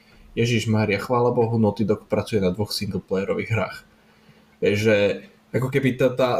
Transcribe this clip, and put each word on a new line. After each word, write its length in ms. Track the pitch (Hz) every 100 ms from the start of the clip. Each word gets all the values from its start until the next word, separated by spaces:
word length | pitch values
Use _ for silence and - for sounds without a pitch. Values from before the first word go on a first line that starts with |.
| _ - -
Ježišmária, 680 | - 120 113 113 107 104 98
chvála 320 | - 120 120
Bohu, 240 | 120 113 117
Naughty 240 | 104 101
Dog 240 | 101 104 -
pracuje 320 | 127 - 107
na 160 | 92
dvoch 160 | 90 104
singleplayerových 800 | - 101 92 - 95 98 - 95
hrách. 260 | 107 95 - - _ _ _ _ - _ -
Vieš, 140 | 101 104
že 180 | 110 104 101 - - _ _
ako 160 | 113 131
keby 300 | 135 131 127
tá, 120 | 131
tá, 200 | 127 127